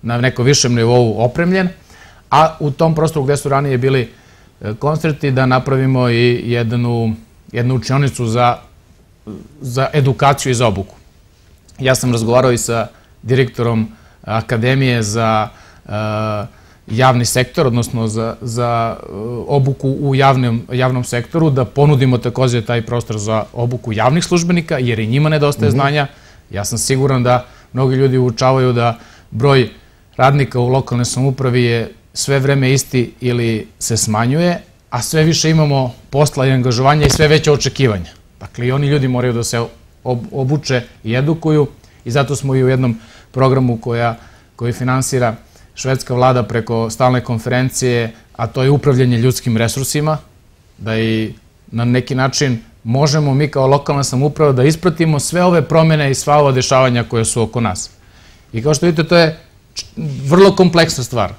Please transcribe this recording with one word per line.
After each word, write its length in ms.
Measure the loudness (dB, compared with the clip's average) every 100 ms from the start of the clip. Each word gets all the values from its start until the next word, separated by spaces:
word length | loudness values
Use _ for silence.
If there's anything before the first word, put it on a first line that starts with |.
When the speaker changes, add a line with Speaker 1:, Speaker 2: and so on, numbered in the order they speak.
Speaker 1:
na 160 | -4 0
nekom 260 | 0 2
višem 300 | 2 2 2
nivou 500 | 2 4 4 2 2
opremljen, 440 | -2 0 0 0 -2 -6 -20 -20 -20 -20 _
a 260 | 4 4 2
u 100 | -6
tom 240 | 0 0
prostoru 300 | 2 0 -2
gde 120 | -2 -2
su 120 | 0
ranije 300 | -2 0 0
bili, 300 | 2 0 -2 -10 -20 -20 -20 _
e, 120 | -10 -4
koncerti, 520 | -2 -2 -2 -2 -2
da 160 | 0 2
napravimo 640 | 0 0 0 0 0 0
i 320 | 2 2 0 -2
jednu, 680 | -2 -2 -2 -2 -2 -2 -4 -10 _ -10
jednu 220 | -4 -2
učionicu 520 | -2 0 0 0 -2 -2
za, 300 | 2 2 0 -8 -20 _ _ _ _ -18 -18 -18 -14
za 260 | -8 -4 -2
edukaciju 580 | 0 0 2 2 2 0
i 40 |
za 120 | 0 0
obuku. 280 | -2 -6 -12 _ _ _ _ _ _ _ -6
Ja 160 | 0
sam 180 | 0 0
razgovarao 400 | -2 2 2 2
i 60 | 0
sa 280 | -2 -4 -4 -10 _ _
direktorom 680 | -2 0 0 -2 -2 -2 -4 -8 -20 _
Akademije 800 | -6 -4 -2 -2 0 0 0 0
za, 460 | -2 -2 0 0 -2 -8 -20 -20 -10
e, 40 | -8 -6 -4 -4 -6 -10 -14 -20 _ -10
javni 380 | 0 2 4
sektor, 420 | 0 0 -2 0 0
odnosno 420 | 0 -2 -4 -4
za, 280 | -4 -6 -8
za, 560 | -8 -4 -2 -2 -2 -6
e, 80 | -12 -12 -10 -10 -2
obuku 480 | 0 0 -2 -4 -2
u 140 | -2
javnom, 480 | 2 4 4 0 -2 -4
javnom 320 | -2 0 -2
sektoru, 460 | -4 -4 -4 0 2
da 140 | 2
ponudimo 540 | -2 2 2 4 2 2
takođe 440 | -2 0 0 0
taj 200 | -2 -4
prostor 360 | -2 -6 -4 -6
za 260 | -2 -4 -4
obuku 400 | -4 -4 -4 -6
javnih 320 | 0 2 2
službenika, 540 | 0 0 0 -2 0 -2
jer 200 | -2 -2
i 80 | 0
njima 220 | 0 2
nedostaje 400 | 2 0 2 0
Speaker 2:
Mhm. 100 | 2
Speaker 1:
znanja, 280 | 0 0 -4 -6 -20 -20 _
ja 120 | -8
sam 140 | -6 -6
siguran 440 | -2 0 0 0
da 240 | 2 0 -2 -20 -12
mnogi 240 | -2 0 2
ljudi 220 | 2 2
uočavaju 540 | 0 0 0 2 2
da 260 | 2 0 -2 -12 -20 -12
broj 380 | -2 2 4 2 -4 -20 _ _ 0
radnika 440 | 2 2 0 -2
u 80 | 0
lokalnoj 360 | 0 -2 -4
samoupravi 580 | -2 -2 -2 -2 -2 2
je 300 | 2 0 -4 -12 _
sve 240 | -10 -2 0
vreme 340 | 2 0 2
isti 400 | 0 0 -2 -2 -4
ili 480 | -4 -2 -2 -2 -6 -12
se 180 | -6 -4
smanjuje, 640 | 0 0 0 2 0 -2 -8 _ _
a 120 | -8
sve 220 | -4 0
više 260 | 2 2 2
imamo 420 | 2 2 2 -2 -6 -6
posla 360 | 0 0 2 0
i 40 |
angažovanja 560 | 2 2 2 2 4 2
i 40 |
sve 180 | 2 4
veće 240 | 4 4
očekivanja. 580 | 0 0 0 0 0 -6 -16 _ _
Dakle, 260 | -18 -6 -4
i 60 |
oni 140 | -2 0
ljudi 220 | 0 0
moraju 240 | 0 0
da 120 | -2
se 160 | -2 -4 -6 -8 -20 _
ob-, 220 | -6 -6 -6
obuče 500 | -6 -2 -2 -2 -4 -4 -14
i 100 | -4
edukuju 520 | -2 0 -2 0 0 0 -4 -20 _
i 60 | -4
zato 260 | -2 -2 -2
smo 180 | -2
i 100 | 2
u 40 | 2
jednom 300 | 2 0 -2 -8 -20 -12
programu 460 | 0 2 2 0 -2
koja, 400 | -4 -2 -2 -4 -14 -20 _ -8
koji 160 | -6
finansira 640 | -4 -2 -2 0 0 -2 -4 -14 -20 -20
švedska 400 | -10 -4 -4 -4
vlada 280 | 0 2 2
preko 480 | 0 -4 -4 -4 -4
stalne 340 | 0 0 0
konferencije, 880 | -2 -6 -2 -2 -2 -2 -2 0 -2 -8 _ -8
a 100 | -6
to 160 | -2
je 80 | 2
upravljanje 480 | 2 2 2 2 2
ljudskim 380 | 2 0 -2 0
resursima, 600 | 0 -2 -4 -2 -2 -4 -8 _ _ _ _ _
da 200 | -6 -2
i 340 | 0 -2 -4 -8 _ _ -12
na 180 | -4
neki 300 | 0 0 0
način 440 | -2 -2 0 -2 -2 -6 _
možemo 500 | -4 0 2 2 2
mi 140 | 2 0
kao 180 | 0 2
lokalna 380 | 2 0 -4
samouprava 480 | -2 0 -2 2 2
da 120 | 4
ispratimo 540 | 2 2 -2 0 0 0
sve 240 | -2 0
ove 180 | 2 2
promene 480 | 2 2 4 4 2
i 40 |
sva 220 | -2 2 4
ova 160 | 4
dešavanja 520 | 2 2 2 2 0
koje 200 | -2 -2
su 180 | -2 -2
oko 180 | -2 -2
nas. 300 | -4 -4 -10 _ -20 -20 -20 -20 _
I 100 | -4
kao 120 | 0
što 120 | 2 2
vidite, 220 | 0 2
to 80 | 4
je 220 | 2 0 -16 _ _
č-, 120 | -16 -16 -10 -10 -8
vrlo 320 | 0 6 6 6
kompleksna 480 | 2 4 0 -2
stvar. 280 | -6 -4 -4